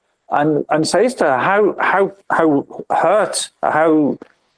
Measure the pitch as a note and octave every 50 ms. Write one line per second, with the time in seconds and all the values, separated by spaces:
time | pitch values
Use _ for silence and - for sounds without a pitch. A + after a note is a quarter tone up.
0 | _ _ _ _ _ _ - C#3+ D3 D#3 D3+ D3 - - - D#3 D#3 - - E3+
1 | A3 B3+ B3+ - F#3 D3+ C3 B2 C#3+ F3 G3 G#3 G#3+ F3+ - - - - - F#3+
2 | G3 F#3 - - _ _ - - E3 D#3+ D3 C#3 - - - - - - - D3+
3 | - E3 F#3+ G#3+ F#3+ - - - - - - _ - - - D3+ D#3+ E3+ D#3 D#3
4 | D3 B2+ - - - - _ _ _ _ _